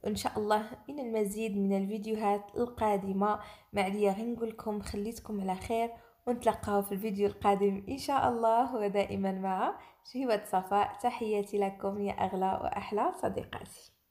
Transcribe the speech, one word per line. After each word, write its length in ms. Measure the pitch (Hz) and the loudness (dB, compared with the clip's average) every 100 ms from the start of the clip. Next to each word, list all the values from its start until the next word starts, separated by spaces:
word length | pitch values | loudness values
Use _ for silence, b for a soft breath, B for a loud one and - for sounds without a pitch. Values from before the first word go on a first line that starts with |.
| 208 | -2
ان 80 | 202 | -2
شاء 240 | 247 - | -2 -2
الله 300 | 208 214 214 - - | 2 2 0 -12 -12
من 100 | 294 | -8
المزيد 580 | 240 226 202 208 220 202 | -2 0 0 0 -2 2
من 200 | 196 196 | 2 2
الفيديوهات 680 | 196 214 214 214 208 202 202 - | 0 -4 -2 0 2 2 0 -2
القادمه. 800 | 240 - 214 202 196 196 208 - B B B | -2 0 2 2 0 0 2 0 B B B
ما 80 | 208 | -2
عليا 300 | 190 208 208 | 0 2 2
غير 140 | 190 233 | 2 -4
نقول 240 | 233 226 | -2 -4
لكم 320 | 220 226 208 | -4 -4 -4
خليتكم 600 | 202 202 208 233 - 208 | -4 -4 -6 -8 -6 -4
على 140 | 190 185 | -2 -4
خير، 340 | - 226 233 233 B B - | -2 0 0 -4 B B -4
ونتلاقاو 540 | 240 240 214 - 202 | 2 2 0 0 0
في 100 | 202 | 2
الفيديو 360 | 196 220 196 202 | -2 -2 0 0
القادم 580 | 202 208 196 202 196 - | 2 2 4 4 2 -6
ان 80 | 269 | -6
شاء 320 | 285 277 - | 0 2 2
الله. 460 | 233 226 226 254 247 | 4 4 4 4 0
ودائما 560 | 202 202 196 196 190 | 0 2 0 0 0
مع 480 | 190 190 185 262 - B B - | 0 -2 0 0 -2 B B -10
شهوة 300 | 254 262 220 311 | -4 0 0 2
صفاء، 520 | 185 185 208 202 - | 0 2 2 2 0
تحياتي 560 | 247 240 220 208 202 208 | -2 0 0 0 2 0
لكم 440 | 196 196 196 202 | 0 0 -4 -2
يا 120 | 202 | -2
اغلى 460 | - 190 190 190 190 | 0 0 2 2 2
واحلى 480 | - - 190 208 294 359 | 0 -2 -2 0 0 0
صديقاتي. 800 | - 190 - - - - - _ _ | -2 -2 -6 -10 -12 -18 -20 _ _